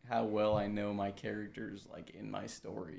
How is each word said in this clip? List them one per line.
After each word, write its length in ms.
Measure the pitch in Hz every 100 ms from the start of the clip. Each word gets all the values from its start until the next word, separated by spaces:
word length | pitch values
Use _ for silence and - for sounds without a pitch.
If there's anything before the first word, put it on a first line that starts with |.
| 123
how 140 | 113
well 320 | 110 107 107 107
I 100 | 101
know 260 | 104 104
my 180 | 101 98
characters, 760 | 98 107 104 104 - 110 98 -
like, 200 | 87 -
in 180 | 85 107
my 140 | 101 113
story, 460 | - 95 98 82